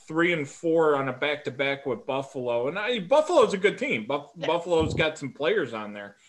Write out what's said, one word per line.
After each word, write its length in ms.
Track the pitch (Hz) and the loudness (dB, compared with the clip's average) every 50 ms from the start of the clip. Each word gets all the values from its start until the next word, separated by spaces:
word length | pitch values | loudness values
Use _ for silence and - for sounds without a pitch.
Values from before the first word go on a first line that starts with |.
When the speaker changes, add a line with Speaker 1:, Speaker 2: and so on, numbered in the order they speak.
| _ | _
Speaker 1:
three 260 | - 160 160 170 180 175 | -4 0 2 2 2 2
and 160 | 160 143 139 | 0 -2 -6
four 460 | - - - 170 160 165 160 156 147 | -8 -4 -2 2 2 4 4 4 4
on 140 | 139 135 135 | 2 2 -2
a 40 | 120 | -4
back-to-back 720 | 123 143 147 147 143 - 139 123 127 139 139 139 135 - | -2 -2 -2 -2 -4 -6 -6 -4 -2 -2 -2 -2 -2 -4
with 200 | 139 120 107 - | -4 -4 -4 -4
Buffalo. 640 | - 135 135 135 - - 135 123 123 120 120 120 139 | -4 -4 -4 -4 -6 -8 -6 -4 -2 0 0 0 -2
And 100 | 165 196 | -2 -4
I, 220 | 208 226 247 233 | -4 -4 -4 -4
Buffalo's 520 | 180 170 269 302 311 311 359 320 233 196 185 | 0 2 4 4 4 6 6 6 6 6 4
a 60 | 196 | 2
good 180 | 185 196 - | 2 2 2
team. 300 | - 262 294 208 117 107 | 0 -2 -2 -2 -4 -2
Buff-, 240 | 117 139 147 - - - | -2 -4 -4 -4 -8 -12
Speaker 2:
Yeah. 100 | 170 - | -6 -2
Speaker 1:
Buffalo's 480 | - 160 175 170 180 175 160 160 151 - | -2 -2 -2 0 0 2 2 2 2 0
got 240 | - 160 156 156 - | 0 0 0 -2 -4
some 140 | 147 131 113 | -8 -10 -8
players 420 | - 143 160 208 214 156 117 113 | -4 -2 0 0 0 -2 -2 -6
on 180 | 110 107 104 104 | -8 -10 -10 -12
there. 240 | 104 101 101 - _ _ | -12 -14 -14 -16 _ _